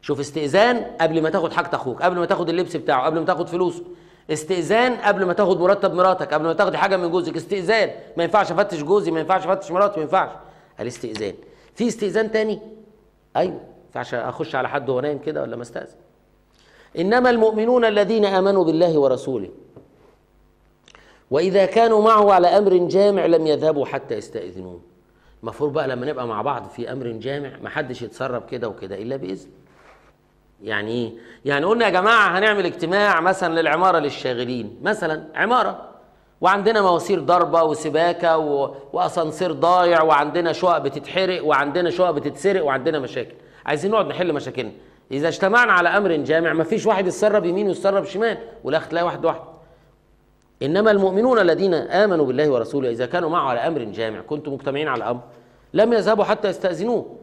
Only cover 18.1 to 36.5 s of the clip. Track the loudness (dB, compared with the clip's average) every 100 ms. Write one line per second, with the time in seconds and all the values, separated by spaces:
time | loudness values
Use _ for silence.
18.1 | 2 2 2 2 2 2 2 2 4 2
19.1 | 2 -2 -6 -6 -14 -20 -20 _ _ _
20.1 | _ _ _ _ _ _ _ _ -20 _
21.1 | _ _ -2 2 2 4 4 4 6 6
22.1 | 6 6 6 6 6 4 4 4 4 4
23.1 | 4 4 4 4 2 2 0 -2 -4 -6
24.1 | -8 -8 -12 -12 -12 -14 -16 -20 _ _
25.1 | _ _ _ -12 -4 -4 -2 -4 -4 -6
26.1 | -6 -6 -4 -4 -6 -8 -12 -10 -8 -8
27.1 | -8 -8 -8 -10 -12 -10 -8 -8 -8 -12
28.1 | -8 -6 -6 -8 -8 -8 -8 -12 -10 -8
29.1 | -8 -8 -10 -12 -20 _ _ -20 -20 _
30.1 | _ _ _ _ _ -6 -4 -4 -4 -6
31.1 | -10 -20 -10 -4 -2 0 2 2 2 4
32.1 | 4 4 2 2 2 -2 -4 -2 0 2
33.1 | 2 2 0 0 0 2 2 4 2 0
34.1 | -4 -6 -4 -4 -6 -8 -6 -4 -2 -4
35.1 | -6 -8 -4 0 2 0 -6 -14 -20 _
36.1 | _ _ _ 0